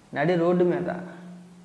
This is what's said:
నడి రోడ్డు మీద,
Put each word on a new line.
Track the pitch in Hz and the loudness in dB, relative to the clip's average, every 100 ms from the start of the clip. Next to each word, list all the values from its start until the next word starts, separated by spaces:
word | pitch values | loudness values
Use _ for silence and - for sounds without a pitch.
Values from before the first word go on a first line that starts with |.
| - | -10
నడి | 135 156 180 | -2 2 2
రోడ్డు | 170 180 | 4 4
మీద, | 180 - 175 - - - - - - - | 2 2 -2 -6 -10 -14 -18 -18 -20 -20